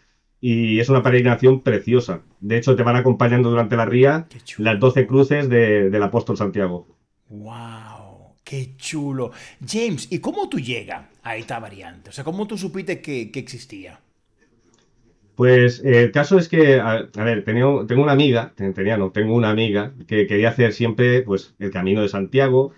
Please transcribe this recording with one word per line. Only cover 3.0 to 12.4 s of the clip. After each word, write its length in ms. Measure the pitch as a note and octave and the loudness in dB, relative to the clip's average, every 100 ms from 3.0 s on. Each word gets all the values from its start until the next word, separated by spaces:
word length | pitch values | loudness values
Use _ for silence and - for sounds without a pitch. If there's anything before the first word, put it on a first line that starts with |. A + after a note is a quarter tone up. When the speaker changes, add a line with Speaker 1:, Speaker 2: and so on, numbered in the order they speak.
| B2 A#2 A#2+ B2 A#2 | 2 2 2 2 2
Speaker 1:
durante 260 | A#2 A2 A#2 | 0 0 0
la 80 | A2 | 0
ría 440 | B2 C#3 D#3+ E3 | 4 4 2 -4
Speaker 2:
Qué 100 | - | -18
chulo. 240 | - - A2 | -16 -4 -2
Speaker 1:
las 140 | G#2 | 2
doce 280 | B2+ C3 A#2+ | 2 2 2
cruces 420 | C3+ C3+ D3 C3+ | 2 2 0 2
de, 400 | A#2+ A2+ G#2 G2 | 2 4 4 2
del 140 | G#2 | 0
apóstol 340 | G2+ A#2 - G2+ | 0 -2 -4 -4
Santiago. 500 | G2+ G2 F#2 F2 - _ _ _ _ | -4 -2 -4 -6 -14 _ _ _ _
Speaker 2:
Wow, 1080 | G#2 G#2+ A#2 A#2 A2+ A2 G#2+ G2+ G2 F#2 _ | -20 -18 -16 -18 -18 -20 -20 -20 -20 -20 _
qué 320 | - C3+ B2+ - | -14 -10 -10 -12
chulo. 540 | - D#3 C#3+ C3 B2 - - - A#2+ | -10 -8 -6 -6 -6 -10 -20 -18 -8
James, 460 | G#3+ A#3 D3 - | -4 -2 -4 -6
¿y 80 | E3 | -8
cómo 280 | A#3+ F#4 G4 | -6 -6 -6
tú 100 | G#3 | -6
llegas 460 | B2 A#2 - - - _ | -6 -8 -10 -14 -16 _
a 120 | A#2 A2+ | -12 -12
esta 240 | A#2 A#2 | -10 -12
variante? 500 | G#2+ G2 F2+ E2+ G#2 | -12 -18 -20 -20 -20
O 40 | |
sea, 100 | - | -14
¿cómo 240 | C#3 F#3 | -10 -8